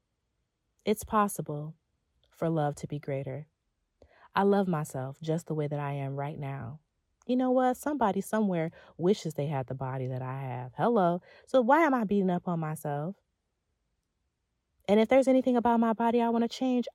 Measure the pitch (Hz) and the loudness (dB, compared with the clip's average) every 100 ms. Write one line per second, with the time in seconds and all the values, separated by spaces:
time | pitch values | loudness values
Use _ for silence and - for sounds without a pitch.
0 | _ _ _ _ _ _ _ _ - 214 | _ _ _ _ _ _ _ _ -2 -2
1 | - 220 202 - 160 147 156 - _ _ | 0 0 0 -2 -8 -8 -10 -14 _ _
2 | _ _ _ _ 165 165 143 147 - 147 | _ _ _ _ -2 0 0 -4 -8 -8
3 | 147 135 139 135 151 _ _ _ _ _ | -6 -6 -6 -10 -12 _ _ _ _ _
4 | - _ - - 202 202 185 156 156 135 | -20 _ -6 0 2 2 2 -2 -4 -8
5 | 131 139 156 160 - 156 147 147 143 143 | -8 -8 -4 -4 -2 -4 -2 -4 -4 -4
6 | 135 139 143 160 139 139 117 151 _ _ | -6 -6 -8 -8 -10 -8 -12 -14 _ _
7 | _ _ - 254 254 254 254 254 285 302 | _ _ -4 0 2 2 2 0 -4 0
8 | 220 190 - 214 208 175 160 - - - | 0 0 -2 0 0 0 -4 -6 -20 -2
9 | 170 214 165 151 143 139 131 135 131 131 | 0 0 -2 -4 -4 -4 -4 -6 -6 -6
10 | 127 127 127 135 135 123 123 - 190 233 | -6 -6 -6 -8 -8 -8 -10 -2 2 4
11 | 175 175 - - - 262 233 294 320 254 | 2 0 -6 -20 0 2 4 4 4 2
12 | 202 202 185 175 180 170 156 156 151 143 | 2 2 2 0 -2 -4 -4 -6 -4 -4
13 | 156 202 _ _ _ _ _ _ _ _ | -6 -10 _ _ _ _ _ _ _ _
14 | _ _ _ _ _ _ _ _ - 208 | _ _ _ _ _ _ _ _ 2 4
15 | 220 262 262 262 254 240 240 233 233 220 | 6 6 6 4 4 2 2 2 2 2
16 | 233 233 233 233 233 - 262 247 - | 2 2 2 0 -2 -2 0 0 -2